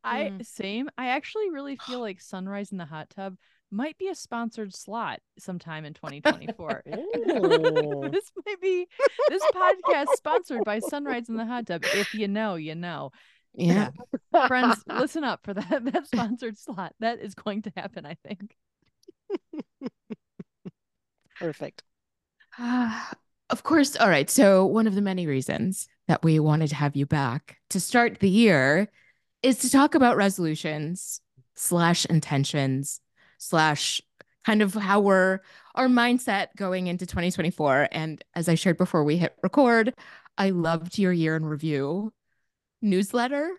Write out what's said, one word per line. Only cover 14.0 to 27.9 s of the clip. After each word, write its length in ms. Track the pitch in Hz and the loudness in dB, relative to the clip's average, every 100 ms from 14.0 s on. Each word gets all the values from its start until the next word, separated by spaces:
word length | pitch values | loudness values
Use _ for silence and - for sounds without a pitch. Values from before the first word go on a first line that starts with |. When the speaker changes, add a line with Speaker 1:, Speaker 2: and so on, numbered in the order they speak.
| - - _ | -10 -12 _
Speaker 1:
Yeah. 140 | 330 262 | 2 4
Friends, 360 | 254 240 220 | 2 2 0
Speaker 2:
<laughs> 40 | - | -2
Speaker 1:
listen 360 | 220 285 330 | -4 -4 -2
up 180 | 277 190 | -4 -6
for 100 | - 196 | -8 -8
that, 280 | 180 294 240 | -4 -4 -2
<laughs> 60 | |
that 140 | 349 277 | -4 -2
sponsored 500 | 247 233 240 233 214 | -4 -2 -4 -8 -10
slot. 360 | - 196 175 _ | -14 -10 -10 _
That 200 | 226 240 | -6 -6
is 140 | 214 185 | -12 -12
going 280 | - 202 | -8 -8
to 80 | 214 185 | -8 -12
happen, 300 | 190 - 147 | -12 -14 -16
I 80 | 170 - | -16 -14
think. 300 | 196 208 _ _ _ _ _ - _ _ 403 _ 311 - _ 262 _ _ 220 _ _ - _ - _ _ _ _ _ _ - | -16 -16 _ _ _ _ _ -20 _ _ -10 _ -16 -16 _ -14 _ _ -18 _ _ -20 _ -20 _ _ _ _ _ _ -8
Speaker 2:
Perfect. 440 | 170 143 - - _ _ _ _ _ _ _ - | -8 -6 -12 -14 _ _ _ _ _ _ _ -10
Speaker 3:
Uh, 420 | 240 247 233 226 - - _ _ _ | -2 0 -2 -4 -12 -16 _ _ _
of 140 | - | -6
course. 320 | - 330 277 - | 2 4 4 4
All 140 | 220 | 4
right. 200 | 156 143 | 4 4
So 360 | - 202 190 190 | 6 8 8 6
one 220 | 214 220 | 2 2
of 80 | 196 | 0
the 60 | |
many 240 | 202 185 170 | 0 -2 0
reasons 640 | 135 - - 185 190 - _ - | -2 -2 -2 -2 -4 -10 _ -2
that 160 | 170 | 2
we 160 | 165 156 | 4 4
wanted 300 | 151 151 156 | 4 2 0
to 60 | 143 | 0
have 200 | 143 139 | -2 0
you 100 | 143 | -2
back 520 | 151 135 131 - - _ | 0 0 -4 -8 -20 _
to 100 | 190 | -6
start 400 | - | 0